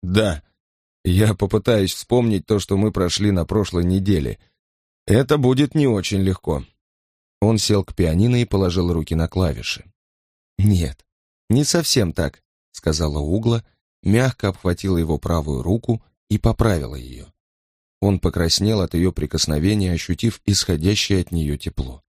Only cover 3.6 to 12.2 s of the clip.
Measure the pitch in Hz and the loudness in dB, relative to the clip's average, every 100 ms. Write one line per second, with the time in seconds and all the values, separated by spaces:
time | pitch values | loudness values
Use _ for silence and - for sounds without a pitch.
3.6 | 98 87 87 92 98 92 64 50 _ _ | -2 0 0 0 2 0 0 -8 _ _
4.6 | _ _ _ _ - 107 135 151 127 131 | _ _ _ _ 0 2 4 2 2 2
5.6 | 143 156 143 104 90 101 95 90 - 76 | 0 2 0 0 -2 -2 0 -2 -4 -6
6.6 | - _ _ _ _ _ _ _ 104 110 | -6 _ _ _ _ _ _ _ 0 2
7.6 | - 104 95 - 87 80 113 123 120 101 | 2 0 0 -2 0 2 2 2 0 0
8.6 | 92 87 87 85 76 82 80 - 92 62 | 0 0 0 -2 -2 -2 -2 0 -2 -2
9.6 | - - - _ _ _ _ _ _ - | -8 -10 -12 _ _ _ _ _ _ 0
10.6 | 104 98 80 - _ _ _ _ _ 113 | 2 2 -2 -8 _ _ _ _ _ 0
11.6 | 147 175 160 135 92 - | 2 0 0 0 0 -2